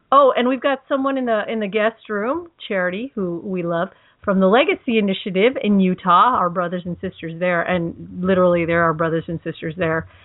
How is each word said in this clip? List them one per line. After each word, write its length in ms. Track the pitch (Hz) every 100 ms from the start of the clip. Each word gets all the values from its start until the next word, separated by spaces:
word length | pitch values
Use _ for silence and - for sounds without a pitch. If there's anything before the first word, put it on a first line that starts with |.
| _
oh, 220 | 277 269 -
and 120 | 247
we've 140 | 262
got 180 | 285 262 -
someone 300 | 277 269 269
in 80 | 247
the, 140 | 220 -
in 120 | 226
the 80 | 202
guest 420 | 214 214 226 -
room, 400 | 208 220 320 339 _ -
Charity, 440 | 196 180 185 262
who 260 | - 185 170 208
we 160 | 185
love, 280 | 170 170 190 - _ _
from 160 | - 190
the 80 | 190
Legacy 500 | 226 311 359 - 226
Initiative 560 | 202 185 214 185 226 277
in 180 | 208 202
Utah, 580 | 185 185 185 175 233 233
our 120 | 180
brothers 320 | 175 175 180 175
and 100 | 175
sisters 380 | 190 - 165 165
there, 220 | 180 175
and 580 | - 180 170 - 170 185
literally 460 | 185 185 180 175 165
they're 160 | 170
our 120 | 165 156
brothers 300 | 165 165 156
and 120 | 165
sisters 320 | 165 - 165 160
there. 300 | 165 160 - -